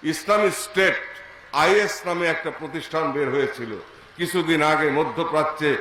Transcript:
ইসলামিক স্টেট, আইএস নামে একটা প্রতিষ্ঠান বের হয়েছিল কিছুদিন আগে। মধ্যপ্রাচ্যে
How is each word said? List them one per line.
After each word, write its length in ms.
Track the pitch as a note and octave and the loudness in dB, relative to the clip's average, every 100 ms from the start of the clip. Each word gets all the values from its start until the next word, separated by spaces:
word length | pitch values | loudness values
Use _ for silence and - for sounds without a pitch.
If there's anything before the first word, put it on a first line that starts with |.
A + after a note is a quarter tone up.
ইসলামিক 520 | D3+ D#3 - G#3 G3+ | -4 -2 2 2 2
স্টেট, 420 | - - F#3 F#3+ - - - - - - | 0 -4 2 2 2 -6 -16 -18 -20 -4
আইএস 500 | C#3+ D#3+ G#3 G#3 - F3+ | 2 4 4 2 -2 -4
নামে 200 | F3 E3+ | 0 0
একটা 240 | D#3+ D#3 | 0 -4
প্রতিষ্ঠান 640 | - D3+ D#3+ - D#3+ C#3+ | -8 -8 -8 -6 -2 -2
বের 180 | C#3 C3+ | 0 0
হয়েছিল 460 | C#3 C3+ - A#2 G2+ - - - - | 0 0 -2 -10 -10 -14 -20 -18 -6
কিছুদিন 460 | E3+ F3+ D#3+ D#3+ | -2 0 2 4
আগে। 280 | D3+ D#3 D3+ | 4 4 2
মধ্যপ্রাচ্যে 840 | C#3 D#3+ E3 E3+ D#3 D#3 - D3+ B2+ | 2 0 -2 -2 0 0 0 0 0